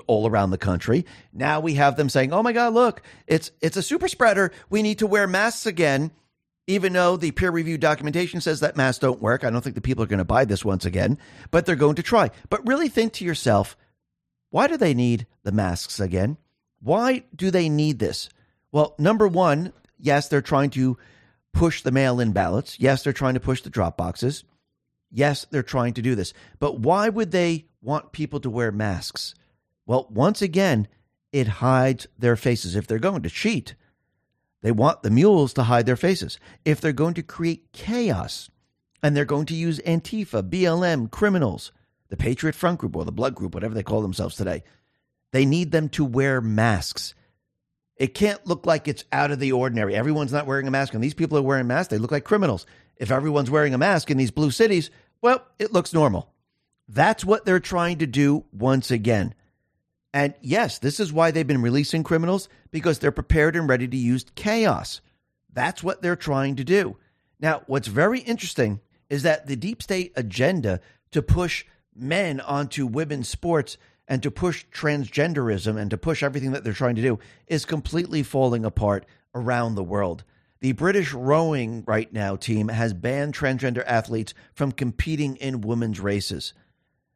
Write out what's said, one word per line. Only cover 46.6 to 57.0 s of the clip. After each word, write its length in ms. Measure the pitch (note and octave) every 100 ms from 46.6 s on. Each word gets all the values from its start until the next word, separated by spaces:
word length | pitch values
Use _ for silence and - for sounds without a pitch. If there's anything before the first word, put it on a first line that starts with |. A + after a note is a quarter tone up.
| A#2 F2+ - - - - _ _ _ _ _ _ _ -
It 160 | C3+
can't 320 | - G#3 G3+ -
look 220 | E3+ F3
like 200 | D#3 D3+
it's 180 | - -
out 200 | C#3 C#3+
of 80 | C#3
the 140 | C3+
ordinary. 420 | B2+ C3 A#2 G2+ G#2
Everyone's 360 | C3+ D3+ C#3
not 140 | D3 C#3
wearing 220 | C#3 C3+
a 40 |
mask, 220 | C3+ C#3
and 100 | A2
these 120 | C3 D3
people 200 | D#3 D3+
are 60 |
wearing 240 | C3 C3+ B2
masks. 240 | C3+ F#3
They 80 | G#2+
look 140 | A#2+
like 120 | C#3+
criminals. 440 | - G#3 F3 G2+ - - _ -
If 140 | A#2
everyone's 400 | C3 D3+ D3 B2+
wearing 240 | D3+ D3+
a 60 | B2+
mask 320 | F#3 F3 -
in 60 | C3+
these 120 | B2
blue 220 | - D3+
cities, 400 | B2 A3+ F3+ D3+ - _ _
well, 240 | A#3+ B3+ - -
it 160 | G#3+
looks 220 | F3+ E3+ E3
normal. 360 | D3 F2+ - _ _ _ _ _ -
That's 380 | G#2+